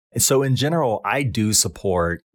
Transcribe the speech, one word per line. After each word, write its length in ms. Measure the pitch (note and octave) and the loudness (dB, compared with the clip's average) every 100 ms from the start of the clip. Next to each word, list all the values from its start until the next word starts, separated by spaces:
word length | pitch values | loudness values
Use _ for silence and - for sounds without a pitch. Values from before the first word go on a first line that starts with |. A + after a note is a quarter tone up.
| _ | _
And 100 | B2+ | -2
so 220 | - C3+ | 2 2
in 100 | C3+ | 2
general, 460 | B2+ C#3+ E3 C3+ G#2+ | 0 0 0 0 -2
I 200 | G2 B2+ | -2 -2
do 280 | C#3 A2 G#2+ | -2 0 0
support 720 | G#2 F#2 - G2 F2+ E2+ E2+ - | 2 0 -4 -2 0 0 -4 -10